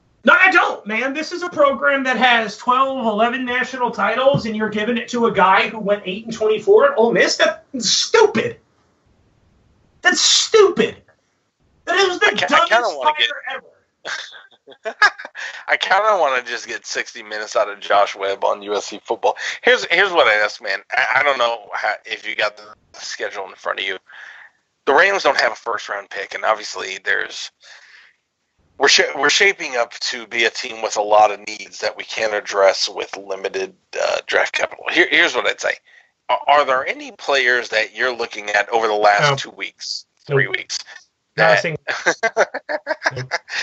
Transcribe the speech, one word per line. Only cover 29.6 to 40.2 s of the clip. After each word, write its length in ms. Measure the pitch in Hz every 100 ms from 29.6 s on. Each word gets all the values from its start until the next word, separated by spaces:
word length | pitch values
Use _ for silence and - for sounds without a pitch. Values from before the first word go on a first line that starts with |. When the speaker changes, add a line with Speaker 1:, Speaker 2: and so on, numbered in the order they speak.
| 160 127
Speaker 2:
up 160 | 117
to 340 | - - 127 107
be 180 | 117
a 60 | 113
team 320 | - 127 113
with 140 | 110 110
a 60 |
lot 280 | 104 104 107
of 80 | 101 107
needs 320 | 107 95 92
that 160 | 104 98
we 60 |
can't 320 | 98 - 110
address 540 | 104 101 101 98 92 -
with 280 | 95 95 95
limited, 580 | 98 95 98 95 95 - _ 87
uh, 140 | 87 - -
draft 280 | - -
capital. 300 | - - - -
Here, 160 | 156 175
here's 280 | 151 165 123
what 100 | 101
I'd 140 | 101
say. 140 | - - _ _ _ _ -
Are, 120 | 123 -
are 160 | 147
there 200 | 135 131
any 280 | 147 262 285
players 560 | - - 139 127 123 110
that 260 | 110 107
you're 200 | 101 127
looking 360 | 120 117 107 104
at 180 | 104 104
over 180 | 117 113
the 60 |
last 360 | 104 104 104 147
Speaker 1:
No. 60 | 135
Speaker 2:
two 140 | - 98
weeks, 500 | 95 _ - - - _